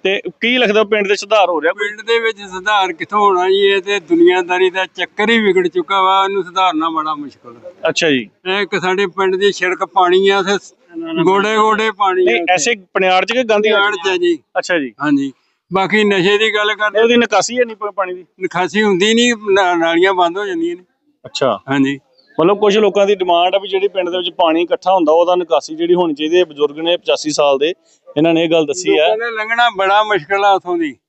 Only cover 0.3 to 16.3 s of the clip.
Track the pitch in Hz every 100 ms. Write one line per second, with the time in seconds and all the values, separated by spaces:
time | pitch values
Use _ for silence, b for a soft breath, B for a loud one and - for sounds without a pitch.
0.3 | - 226 254 220 208 208 214 196 202 202
1.3 | 214 180 165 156 202 208 214 214 233 226
2.3 | 208 202 185 190 202 185 170 175 208 202
3.3 | 180 185 196 196 196 190 202 156 170 170
4.3 | 185 175 180 185 185 185 - 175 - 214
5.3 | 233 208 180 180 180 165 196 190 196 190
6.3 | 196 175 185 185 156 165 160 156 147 143
7.3 | - 123 117 - - 160 151 165 131 104
8.3 | _ 185 196 196 196 185 185 202 180 190
9.3 | 185 202 - 180 180 190 190 180 185 196
10.3 | 196 185 202 - _ _ 170 165 165 170
11.3 | 196 208 220 214 208 220 196 196 185 180
12.3 | - 170 185 240 220 185 196 185 185 190
13.3 | 240 233 208 214 208 202 202 190 185 175
14.3 | 160 _ 113 - 175 131 107 147 143 139
15.3 | - _ _ _ 190 185 214 208 196 180